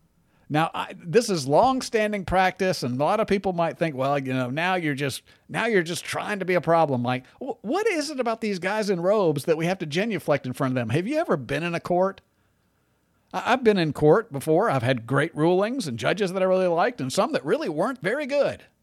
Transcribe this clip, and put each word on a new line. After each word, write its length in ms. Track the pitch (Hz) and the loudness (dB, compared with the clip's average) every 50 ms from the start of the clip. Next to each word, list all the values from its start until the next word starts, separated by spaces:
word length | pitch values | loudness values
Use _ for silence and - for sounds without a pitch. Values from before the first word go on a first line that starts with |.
| _ _ _ _ _ _ _ _ _ - | _ _ _ _ _ _ _ _ _ -4
Now, 200 | 139 151 165 - - | -2 0 0 0 -2
I, 220 | - - - 202 185 | -6 -8 -8 -10 -14
this 280 | 175 170 156 233 240 214 | -4 0 2 2 2 2
is 180 | 190 160 127 | -2 -4 -2
long-standing 800 | 135 147 175 226 262 269 254 - - - 214 214 208 208 202 180 | 2 4 4 4 4 2 0 -2 -4 -2 -2 -2 -2 -2 -4 -4
practice, 580 | - 175 190 185 185 - - 190 185 165 - 151 | 0 2 2 2 2 0 0 -2 -2 -2 -2 -4
and 160 | 123 123 131 | -4 -2 -2
a 40 | 147 | 0
lot 160 | 165 208 220 | 0 0 0
of 60 | 208 | 0
people 260 | - 196 202 196 196 180 | 0 0 0 0 -2 -2
might 240 | 170 165 160 135 | 0 -2 -2 -2
think, 180 | - 175 160 135 | -2 -4 -4 -2
"Well, 240 | 127 131 139 143 143 | -2 -2 0 0 0
you 140 | 135 131 131 | -2 -2 -2
know, 160 | 131 127 123 | -2 -2 -2
now 260 | 135 156 170 185 185 | -4 -2 -2 -2 0
you're 200 | 180 165 151 139 | 0 0 -2 -2
just, 260 | 131 147 135 - - - _ - _ _ | -2 -4 -4 -6 -6 -12 _ -20 _ _
now 200 | - - 180 220 | -8 -6 -4 -2
you're 140 | 240 226 185 | 0 2 2
just 220 | 160 165 170 - - | 0 0 -4 -8 -8
trying 360 | - - - 175 196 208 196 | -8 -6 -6 -4 -4 -4 -4
to 60 | 185 | -2
be 100 | 175 180 | 0 0
a 60 | 175 | 0
problem." 420 | - 160 170 165 160 147 135 123 123 | 2 4 4 4 4 4 2 0 0
Like, 220 | 127 127 127 131 - _ - | 0 -2 -2 -4 -10 _ -12
wh-, 220 | 247 277 - - - | -10 -10 -10 -8 -6
what 240 | 202 294 392 427 | -4 -2 0 0
is 220 | 453 359 311 285 302 | 0 0 -2 -4 -4
it 100 | 302 262 | -6 -4
about 220 | 233 233 226 226 | -4 -4 -4 -4
these 180 | 226 208 196 175 | -4 -4 -4 -4
guys 300 | 165 190 214 220 214 202 | -4 -2 -2 -2 0 0
in 100 | 196 170 | -2 0
robes 460 | 170 185 214 220 190 160 147 143 - | 2 2 2 4 4 2 2 2 2
that 100 | - 156 | 0 2
we 100 | 156 165 | 2 2
have 120 | 175 190 - | -2 -2 -2
to 60 | 170 | -4
genuflect 600 | 151 139 180 220 240 202 156 - 165 147 139 - | -4 -2 -2 -2 -2 -2 -2 0 0 0 0 0
in 60 | 127 | -4
front 200 | 120 - 143 127 | -4 -4 -2 -2
of 40 | 127 | -2
them? 140 | 127 117 110 | -2 -2 0
Have 180 | 120 160 185 | -2 -2 0
you 100 | 233 302 302 | 0 -2 -2
ever 180 | 339 330 196 | 0 0 0
been 260 | 147 120 - 139 147 165 | -2 -2 -4 -4 -4 -4
in 100 | 175 170 | -4 -4
a 60 | 160 | -4
court? 400 | - - 175 175 185 190 190 - - _ _ _ _ _ _ _ _ _ _ _ _ _ _ _ _ _ _ _ _ _ - | -2 0 0 2 2 0 -2 -6 -16 _ _ _ _ _ _ _ _ _ _ _ _ _ _ _ _ _ _ _ _ _ -8
I, 200 | 185 - 208 240 | -4 0 0 2
I've 100 | 262 254 | 4 4
been 140 | 214 208 | 4 4
in 160 | 185 165 156 - | 4 2 0 2
court 400 | - 151 151 165 226 220 - 143 | 4 6 6 6 6 4 0 -6
before. 360 | 139 - 160 156 170 226 233 | -4 0 2 2 4 4 2
I've 140 | 139 127 107 | 2 2 2
had 240 | 127 135 117 113 | 0 0 0 -2
great 260 | 117 135 139 156 165 - | -2 0 0 0 0 0
rulings 540 | 147 156 170 180 185 202 220 254 277 185 | 2 2 4 4 4 2 0 -2 -4 -4
and 100 | 147 117 | -4 -4
judges 360 | 110 - 151 170 196 208 170 185 | -2 -2 -2 0 0 -2 -2 0
that 80 | 196 | 0
I 40 | 185 | 2
really 220 | 190 185 185 185 | 2 2 2 2
liked, 320 | 175 170 165 196 254 247 - | 2 2 2 2 0 0 -4
and 140 | 135 131 - | -6 -2 0
some 180 | 190 208 311 | 0 0 0
that 140 | 285 - - | 0 -2 -2
really 240 | 147 226 302 320 202 | 0 0 0 0 -2
weren't 320 | 151 151 190 247 269 - | -2 -2 -2 -2 -4 -4
very 240 | - 185 240 302 302 | -4 -4 -4 -4 -4
good, 340 | 254 285 294 247 151 104 - | -2 0 0 0 0 -2 -6
to 60 | - _ _ _ | -12 _ _ _